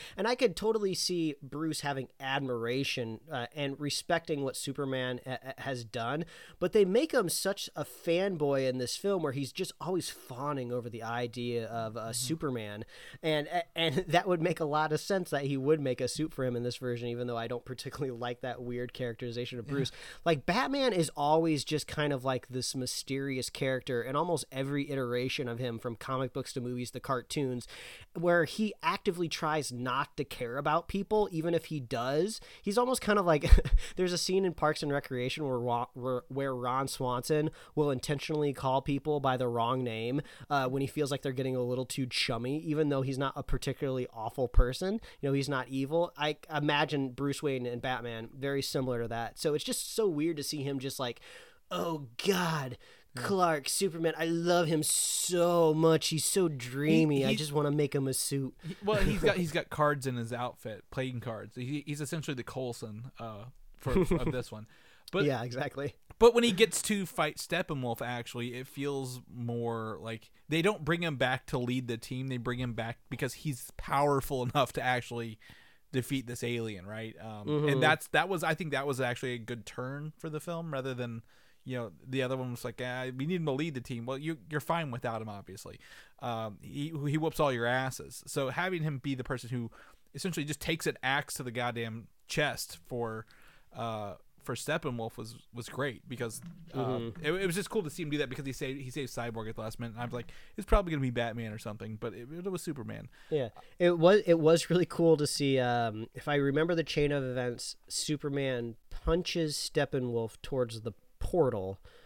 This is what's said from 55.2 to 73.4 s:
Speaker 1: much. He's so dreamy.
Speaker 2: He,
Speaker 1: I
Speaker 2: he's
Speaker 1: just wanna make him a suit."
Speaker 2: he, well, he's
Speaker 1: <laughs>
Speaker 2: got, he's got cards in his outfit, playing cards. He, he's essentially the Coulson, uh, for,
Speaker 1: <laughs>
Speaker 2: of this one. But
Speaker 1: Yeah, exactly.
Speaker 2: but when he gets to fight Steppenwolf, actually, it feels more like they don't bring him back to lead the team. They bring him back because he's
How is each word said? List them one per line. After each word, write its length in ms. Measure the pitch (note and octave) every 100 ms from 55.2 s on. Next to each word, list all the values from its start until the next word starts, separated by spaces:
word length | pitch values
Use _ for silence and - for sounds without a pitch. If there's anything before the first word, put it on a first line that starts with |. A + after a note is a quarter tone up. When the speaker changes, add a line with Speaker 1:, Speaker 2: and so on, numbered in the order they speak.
| - F3 E3+ F3 D#3+
Speaker 1:
much. 360 | D#3 D#3+ D#3+ -
He's 160 | D#3+
so 240 | - G3 F3
dreamy. 720 | C#3 B2 C3 D3+ D#3+ D#3 C#3
Speaker 2:
He, 60 |
Speaker 1:
I 60 | C3+
Speaker 2:
he's 80 | -
Speaker 1:
just 140 | D3+
wanna 180 | D3 D3
make 240 | D3 C#3+
him 120 | C#3+ C3+
a 60 |
suit." 400 | C3 - C#3 C3 - D#3
Speaker 2:
he, 100 | F#3
well, 160 | G3+ G#3+
he's 220 | G3 G3+
Speaker 1:
<laughs> 60 | F3+
Speaker 2:
got, 80 | F#3+
he's 160 | E3+
got 180 | E3+ -
cards 360 | - D3 D3 C3
in 100 | B2
his 160 | A2+
outfit, 520 | A#2+ B2 - A#2+ G2 -
playing 300 | - C3 B2
cards. 360 | A#2 A2 G#2 -
He, 260 | B2 D3 C#3+
he's 140 | D3
essentially 340 | D3 E3 D3
the 80 | C3
Coulson, 680 | - C3+ B2+ A#2 A2+ G#2+ B2+ -
uh, 260 | A#2 G#2 A#2+ - - -
for, 140 | C#3
Speaker 1:
<laughs> 280 | D#3 - E3+
Speaker 2:
of 100 | -
this 200 | C3 -
one. 140 | A2 A2 - - - -
But 120 | -
Speaker 1:
Yeah, 180 | D3 B2
exactly. 520 | A#2+ B2 C#3+ C3+ C#3+ - - -
Speaker 2:
but 160 | A#3
when 100 | A#3
he 80 | A#3
gets 300 | F#3 A3 -
to 240 | - G#3 F#3
fight 300 | - D3+ -
Steppenwolf, 640 | - E3+ F#3 D3 B2 A2+
actually, 520 | A#2+ A#2+ A#2+ B2 A#2+
it 120 | B2 C3
feels 540 | - C#3+ C#3 C3 B2+ -
more 640 | A#2 A#2 A#2+ A#2 A2+ A2 F2+
like 300 | A2 A2+ - - -
they 120 | D#3
don't 240 | F#3+ G#3
bring 180 | D3+ E3+
him 140 | E3+ C3+
back 300 | B2+ B2+ -
to 120 | C3+
lead 280 | B2 B2+ A#2+
the 80 | A#2
team. 320 | - B2+ C3+
They 80 | B2+
bring 220 | A#2+ B2
him 160 | B2+
back 240 | A#2 A2+ A#2+ -
because 220 | B2+ C3
he's 360 | -